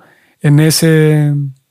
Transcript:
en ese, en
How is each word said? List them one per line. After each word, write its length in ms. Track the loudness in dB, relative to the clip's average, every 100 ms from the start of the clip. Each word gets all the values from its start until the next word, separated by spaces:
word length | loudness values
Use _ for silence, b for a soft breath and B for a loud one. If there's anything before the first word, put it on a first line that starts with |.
| b b b b
en 180 | 0 2
ese, 680 | 2 0 0 2 2 0 -2
en 260 | -4 -8 -12 _